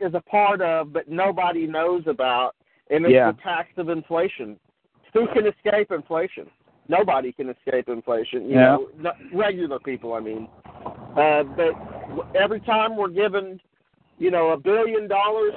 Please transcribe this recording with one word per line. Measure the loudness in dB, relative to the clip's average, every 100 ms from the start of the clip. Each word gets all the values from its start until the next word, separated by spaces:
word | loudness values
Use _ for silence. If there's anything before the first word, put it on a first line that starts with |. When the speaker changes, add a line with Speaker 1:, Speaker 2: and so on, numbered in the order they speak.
Speaker 1:
is | -4
a | -4
part | 0 2 2 2
of, | 0 -2 -2
but | -6 -6
nobody | -2 -2 0 -2 -2 -4
knows | -2 0 0 -2
about, | -2 0 0 -2 -6 _ _ -2
and | 2 6
it's |
Speaker 2:
Yeah. | 8 6
Speaker 1:
the | 2
tax | -4 -6 -6 -8
of | -6
inflation. | -6 -4 -2 -2 -4 -12 -16 _ _ _ _ _
Who | 0 2
can | 2 2
escape | 0 0 2 0
inflation? | -4 -2 -4 -4 -8 -18 _ _ _ 0
Nobody | 2 2 0 -2
can | -6 -10
escape | -8 -4 -2 -2
inflation. | -6 -2 -2 -2 -6
You | 2 6
Speaker 2:
Yeah. | 8 6
Speaker 1:
know, | 0 -8
not | -8 -8 -8
regular | -2 -2 -2 -6 -6
people, | -8 -8 -8
I | -8
mean. | -8 -10 -12 -18 -20 -18 -16 -16 -4 2
Uh, | 4 2
but | 0 0 -2 -2 -10 -14 -12
w-, | -12 -4
every | 0 0 -2
time | -2 0 0 -2
we're | -2
given, | 0 0 -2 -6 -12 _ _ _ _ _ -4
you | 0
know, | 2 2
a | 2
billion | 2 2 2 -2 0
dollars | 0 0 0 0